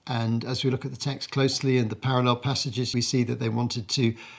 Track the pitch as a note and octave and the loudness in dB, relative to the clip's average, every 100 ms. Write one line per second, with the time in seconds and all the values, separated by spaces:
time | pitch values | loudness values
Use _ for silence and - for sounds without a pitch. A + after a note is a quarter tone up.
0 | - A#2+ A2+ A#2 A#2 B2+ C3+ B2 C3+ B2+ | -6 -2 0 0 -2 0 0 0 -4 -6
1 | D3 C#3 - C#3+ C3+ C3+ C3+ B2+ A2 - | -4 -4 -4 2 2 2 2 2 2 0
2 | B2+ C3 B2 A#2+ C#3 B2+ C#3 A#2+ B2 B2 | 0 2 4 2 0 -2 -2 -2 -2 -2
3 | A#2 C3+ A#2+ A#2 A#2 A2+ A#2+ B2+ G#2 - | 0 2 0 0 -2 0 -2 -2 -4 2
4 | A#2 A2 - | 2 0 -10